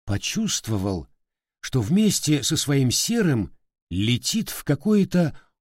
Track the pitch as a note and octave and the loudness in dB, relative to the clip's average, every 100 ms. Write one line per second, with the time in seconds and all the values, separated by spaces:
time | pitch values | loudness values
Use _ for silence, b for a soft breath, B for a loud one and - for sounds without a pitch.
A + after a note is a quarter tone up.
0 | - G2+ - G#3 G#3+ - A2 G#2 G2 F2+ | -6 -4 -2 -4 -2 -4 -2 -2 -2 -4
1 | - _ _ _ _ _ - C3 G#2+ F#3+ | -8 _ _ _ _ _ -4 -2 2 4
2 | G#3+ - D3 D3 - D#3 - C#3 B2+ - | 4 2 0 0 0 -2 0 2 2 0
3 | - A#3 F3+ A#2+ F#2 - _ _ _ F2+ | 0 0 2 0 -2 -10 _ _ _ -2
4 | A2 B2 - A#2 - - - C#3+ G#3+ G#3 | 0 0 -2 -4 -4 -6 -4 -2 2 2
5 | F#3 F3+ D#3+ b b _ | 2 2 0 b b _